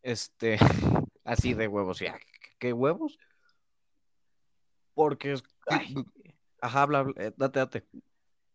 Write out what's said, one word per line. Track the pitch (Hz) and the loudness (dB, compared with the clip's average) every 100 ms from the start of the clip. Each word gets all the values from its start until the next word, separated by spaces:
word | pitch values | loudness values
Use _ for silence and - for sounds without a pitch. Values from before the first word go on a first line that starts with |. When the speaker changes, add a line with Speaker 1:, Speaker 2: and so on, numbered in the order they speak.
Speaker 1:
Este, | 127 117 - _ 113 107 | -6 -6 -8 _ 0 4
<laughs> | - - - - - - | 4 4 2 2 0 -8
así | - 117 127 113 | -2 0 0 0
de | 110 | -2
huevos, | 101 95 87 | -2 -4 -4
ya. | 87 - - - - _ | -6 -8 -16 -20 -20 _
¿Qué | 123 | -4
huevos? | 120 135 185 311 - _ _ _ _ _ _ _ _ _ _ _ _ _ _ _ _ _ | 0 0 0 -4 -8 _ _ _ _ _ _ _ _ _ _ _ _ _ _ _ _ _
Porque | - 151 139 139 | 2 2 2 -4
es, | 139 - _ - | -6 -8 _ -4
Speaker 2:
Ay. | - - 139 | -4 -2 -8
Speaker 1:
ay, | - - - _ _ _ | -8 -14 -20 _ _ _
ajá, | 120 135 | -2 2
habla, | 143 147 | 4 2
habla, | 135 - | 0 -4
eh, | 107 - | -8 -2
date, | 135 131 | -2 0
date. | 131 - - - - _ _ _ _ | -2 -4 -12 -18 -20 _ _ _ _